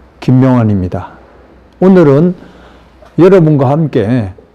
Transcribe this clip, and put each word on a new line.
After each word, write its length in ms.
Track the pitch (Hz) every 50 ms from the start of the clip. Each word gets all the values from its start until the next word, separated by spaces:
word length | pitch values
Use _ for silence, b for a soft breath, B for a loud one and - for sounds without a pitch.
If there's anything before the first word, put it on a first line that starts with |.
| - _ _ -
김명환입니다. 920 | - - 127 127 131 131 127 123 113 107 101 95 92 90 - 95 - - - - - b b b b b b b b _ _ -
오늘은 560 | 180 190 190 180 165 147 135 143 170 180 180 - B B B B B B B B B B B B B - _ -
여러분과 500 | 165 190 196 190 160 156 151 135 139 123
함께 640 | 143 160 160 139 - 131 101 107 127 127 104 95 - - - _ _